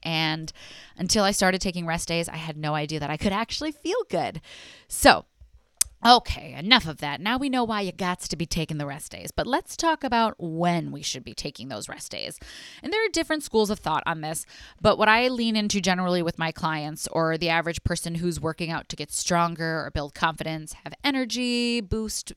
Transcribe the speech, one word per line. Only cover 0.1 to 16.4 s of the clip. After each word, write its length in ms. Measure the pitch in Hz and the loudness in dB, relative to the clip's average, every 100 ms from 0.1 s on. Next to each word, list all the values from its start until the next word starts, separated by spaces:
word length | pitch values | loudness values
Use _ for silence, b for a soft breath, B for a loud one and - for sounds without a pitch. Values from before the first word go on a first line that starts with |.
| 160 160 160 160 - B B B B | 0 0 -2 -6 -14 B B B B
until 260 | 185 220 | 0 4
I 80 | 196 | 4
started 280 | 202 185 226 | 4 4 2
taking 280 | 196 175 165 | -2 -4 -4
rest 200 | 165 - | -4 -2
days, 220 | 170 170 | -2 -2
I 60 | 160 | -6
had 220 | 160 151 | -10 -6
no 180 | 151 151 | -2 -2
idea 240 | 151 156 | -2 -4
that 100 | 147 | -4
I 80 | 156 | -2
could 160 | 202 | 0
actually 380 | 196 226 - 311 | 0 -2 -4 -6
feel 320 | 302 330 466 - | -6 -4 -2 -2
good. 340 | 170 117 156 - B B B B | -2 -2 -6 -14 B B B B
So, 380 | - 269 85 - _ - - _ - - - 233 | 4 8 8 4 _ -20 -20 _ -6 -6 2 8
okay, 480 | 247 - - 151 127 | 8 8 -6 -6 -4
enough 300 | 185 247 160 | 4 4 4
of 120 | 147 | -4
that. 200 | 147 139 | -4 -4
Now 180 | 196 247 | -2 0
we 120 | 277 | 0
know 160 | 254 226 | 0 0
why 160 | 208 | -2
you 100 | 190 | -4
gots 380 | 170 185 180 - | -2 -4 -2 -4
to 80 | 151 | -4
be 80 | 165 | -2
taking 320 | 170 160 156 | -2 -2 -4
the 80 | 143 | -6
rest 260 | 143 - | -8 -12
days, 200 | 90 87 - | -12 -8 -4
but 100 | 165 | 0
let's 300 | 294 - - | 0 -2 -2
talk 260 | 330 311 | 0 0
about 320 | 262 233 220 - | 0 2 2 0
when 560 | 170 160 175 170 147 | -6 0 2 2 -2
we 80 | 143 | -6
should 240 | 143 135 117 | -6 -8 -10
be 80 | |
taking 340 | - 143 - 127 | -10 -10 -8 -10
those 220 | 107 - | -10 -10
rest 200 | - - | -12 -10
days. 300 | - - - B B B B | -8 -10 -10 B B B B
And 120 | - | -4
there 100 | 427 | 0
are 60 | 440 | 0
different 340 | 330 320 311 | 0 0 -2
schools 260 | - 220 208 | 0 2 2
of 100 | 214 | 0
thought 240 | 156 156 - | -2 -2 -2
on 160 | 160 | -4
this, 240 | 156 160 - B B B | -4 -8 -10 B B B
but 160 | 214 190 | 4 6
what 120 | 214 | 8
I 180 | 226 254 | 6 6
lean 300 | 247 226 214 | 2 0 2
into 240 | 208 208 | 0 2
generally 420 | 185 180 180 180 | 2 2 4 2
with 160 | 165 | 2
my 140 | - | 0